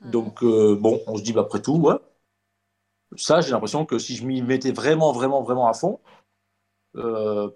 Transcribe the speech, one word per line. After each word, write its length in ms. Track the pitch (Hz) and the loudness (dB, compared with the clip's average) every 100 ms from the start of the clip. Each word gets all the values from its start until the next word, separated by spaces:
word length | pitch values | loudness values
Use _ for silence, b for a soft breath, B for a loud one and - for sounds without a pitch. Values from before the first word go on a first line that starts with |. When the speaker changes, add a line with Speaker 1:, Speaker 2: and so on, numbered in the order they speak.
Speaker 1:
Mhm. 100 | 123 | -4
Speaker 2:
Donc, 320 | 117 107 - | -4 -4 0
euh, 320 | 120 110 104 104 | 2 6 6 4
bon, 260 | 110 120 - | 2 0 -2
on 80 | 110 | -8
se 80 | |
dit, « 80 | 107 | -2
Bah, 100 | 113 | 0
après 180 | - 104 | 0 -2
tout, 160 | 127 160 | -2 2
ouais. » 180 | 151 247 _ _ _ _ _ _ _ _ _ _ - - | 4 2 _ _ _ _ _ _ _ _ _ _ -20 -8
Ça, 240 | - 160 | 0 2
j'ai 120 | 139 | 2
l'impression 340 | 113 104 147 156 | -2 -2 -4 -2
que 120 | 117 | -4
si 200 | - 117 | -4 -8
je 80 | 127 | -6
m'y 160 | 131 | -4
mettais 320 | 123 131 131 | -2 -2 -2
vraiment, 400 | 120 123 160 156 | -2 0 2 2
vraiment, 280 | 120 135 139 | 2 0 0
vraiment 280 | 113 127 117 | -2 0 2
à 40 | |
fond, 280 | 113 180 226 _ b b _ _ _ _ _ _ - | 2 -2 -4 _ b b _ _ _ _ _ _ -8
euh, 520 | 117 110 107 104 104 | -4 -2 -2 -2 -4